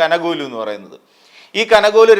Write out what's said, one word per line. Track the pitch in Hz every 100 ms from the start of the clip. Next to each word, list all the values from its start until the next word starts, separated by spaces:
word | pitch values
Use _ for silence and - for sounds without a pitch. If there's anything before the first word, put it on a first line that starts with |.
കനകൂലു | 160 170 170 160 139
എന്ന് | 117 107
പറയുന്നത്. | 104 95 - _ _ _ _ _ 196
ഈ | 226
കനകോല് | 220 208 220 226 208